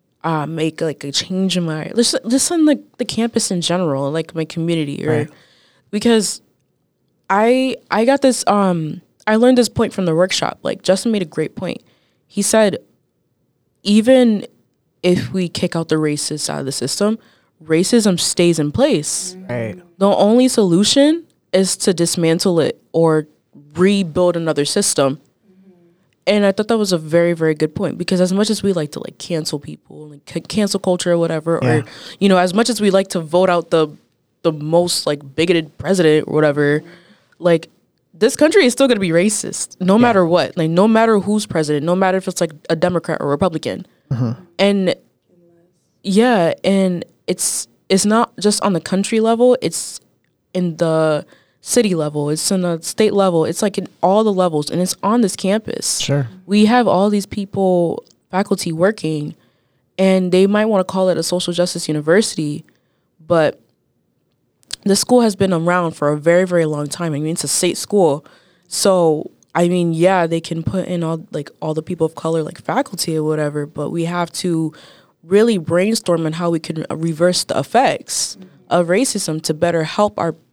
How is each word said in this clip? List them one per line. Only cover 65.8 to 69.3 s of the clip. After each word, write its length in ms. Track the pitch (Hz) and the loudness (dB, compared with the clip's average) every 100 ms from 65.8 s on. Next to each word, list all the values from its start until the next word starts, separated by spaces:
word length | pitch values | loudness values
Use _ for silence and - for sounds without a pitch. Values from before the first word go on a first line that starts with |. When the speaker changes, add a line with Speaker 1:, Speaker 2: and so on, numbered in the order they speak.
| 170 | -2
Speaker 1:
for 180 | 156 147 | -2 -2
a 80 | 151 | 0
very, 300 | 156 175 185 | 2 2 2
very 180 | 175 160 | 0 0
long 220 | 147 147 | -2 -6
time. 260 | - 170 | -6 -6
I 60 | 143 | -4
mean, 140 | 156 | -4
it's 100 | 165 | -4
a 40 | 143 | -4
state 300 | - 180 - | -2 -2 -2
school. 480 | - 208 165 143 - _ _ _ _ | -2 2 2 0 -6 _ _ _ _
So, 640 | - 202 185 165 151 - | -2 2 4 2 0 -4